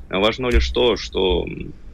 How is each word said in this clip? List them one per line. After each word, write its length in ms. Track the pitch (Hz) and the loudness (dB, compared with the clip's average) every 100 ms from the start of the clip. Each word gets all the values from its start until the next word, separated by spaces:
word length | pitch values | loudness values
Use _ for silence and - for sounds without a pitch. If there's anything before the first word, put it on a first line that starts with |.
| - | -6
Важно 380 | 92 107 113 127 | 0 0 2 2
лишь 200 | 117 - | 2 2
то, 260 | 120 123 98 | 2 2 2
что 480 | - - 95 87 - - - - - | -2 0 0 0 -2 -8 -12 -14 -18